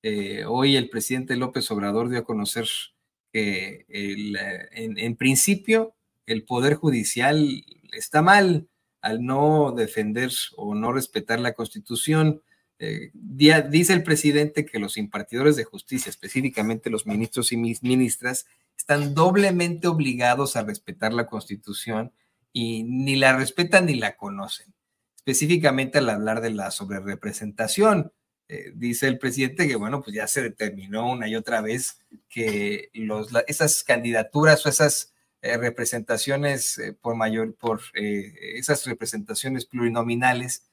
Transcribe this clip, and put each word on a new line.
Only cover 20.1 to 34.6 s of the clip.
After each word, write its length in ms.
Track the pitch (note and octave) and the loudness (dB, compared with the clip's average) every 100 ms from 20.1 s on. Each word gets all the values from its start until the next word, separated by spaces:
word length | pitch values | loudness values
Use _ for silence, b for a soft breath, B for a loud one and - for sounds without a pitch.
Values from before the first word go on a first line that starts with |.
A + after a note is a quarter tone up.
| B2 A#2+ B2 C3+ A#2+ | 2 2 2 0 -2
a 80 | |
respetar 500 | G#2+ G#2 - F2+ A2 | -4 -8 -12 -4 -2
la 140 | A#2+ A#2 | -2 -4
Constitución 840 | A2+ - G2+ - G2 A#2 A2 A#2+ _ _ _ _ | -6 -10 -14 -12 -10 -6 -6 -8 _ _ _ _
y 300 | - A#2 A2+ | -6 -4 -4
ni 340 | A2+ B2+ C#3 C3+ | -4 -2 0 4
la 200 | C3+ C3 | 4 4
respetan 480 | C3 - F3 G3 F3 | 0 -2 4 4 4
ni 80 | |
la 240 | B2+ G#2+ - | 0 -2 -6
conocen. 560 | G2+ G2 - - _ _ _ _ _ _ | -10 -8 -10 -12 _ _ _ _ _ _
Específicamente 840 | - C3+ D3+ F3 D3+ C3 C3 D3 | -4 -2 2 4 4 2 0 2
al 100 | B2 | 2
hablar 320 | G#2 G#2+ A2+ | 0 -2 -2
de 80 | A2+ | -2
la 220 | G#2+ F#2 | -4 -6
sobrerepresentación, 1400 | - G2 G2 G2 G2 G#2 - G#2+ G2+ A2 - G#3+ G3 D#3 _ _ _ _ | -8 -8 -8 -8 -8 -10 -8 -10 -6 -4 4 4 4 0 _ _ _ _
eh, 240 | - - A2 | -16 -14 -8
dice 320 | A#2+ A#2+ C3+ | -4 0 0
el 100 | B2+ | 0
presidente 480 | C3 A2+ C3 D3 D#3 | -4 -2 -4 0 0
que, 120 | A#2 | 0
bueno, 240 | G#2 C#3 | -4 -6
pues 120 | A2+ | -6
ya 140 | G#2+ G#2+ | -6 -4
se 140 | C#3+ | -2
determinó 680 | A#2 - G#2+ G2 F#2+ G#2+ A#2+ | -4 -4 -6 -6 -8 -4 -4
una 200 | B2 G#2+ | -4 -4
y 80 | A2 | -6
otra 240 | A2 A2+ | -2 -4
vez 400 | G#2+ B2 - - _ - _ | -2 -4 -6 -10 _ -20 _
que 600 | A#2 A2+ G#2 G2+ G#2 - | -4 -2 -2 -2 -4 -10
los, 380 | A2 G#2+ G#2+ G#2+ | -10 -6 -6 0
la, 140 | A#2+ A#2 | -2 0
esas 340 | D3 D3+ - - | 0 2 2 2
candidaturas 800 | A#2+ A#2+ A2+ G#2+ D3 D#3 D3 | 0 2 0 0 4 6 6